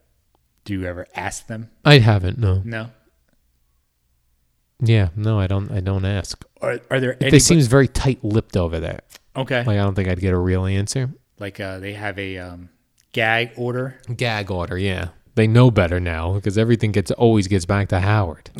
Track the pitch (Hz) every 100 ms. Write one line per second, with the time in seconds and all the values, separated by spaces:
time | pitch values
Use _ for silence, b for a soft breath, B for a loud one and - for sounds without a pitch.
0 | _ _ _ _ _ _ - 98 90 87
1 | - - 98 - - 110 113 _ 151 147
2 | 110 104 90 110 104 95 113 113 117 -
3 | _ _ _ _ _ _ _ _ _ _
4 | _ _ _ _ _ _ _ - 110 113
5 | 90 98 107 107 92 98 101 104 95 98
6 | 95 101 - - - _ 123 120 - 135
7 | 127 127 135 139 - 170 120 139 131 -
8 | 139 123 107 107 - 98 85 82 80 -
9 | - - _ 131 123 127 117 101 101 95
10 | 95 90 92 90 90 92 92 98 101 135
11 | 131 - _ - 101 101 95 95 98 104
12 | 104 95 95 92 90 87 87 _ _ _
13 | _ 120 110 113 120 123 120 123 131 -
14 | - 120 120 107 98 92 85 90 98 90
15 | 87 - _ 113 110 117 127 104 85 87
16 | 87 82 85 98 101 101 113 117 107 101
17 | 95 135 117 110 95 98 87 101 98 95
18 | 98 107 87 - - -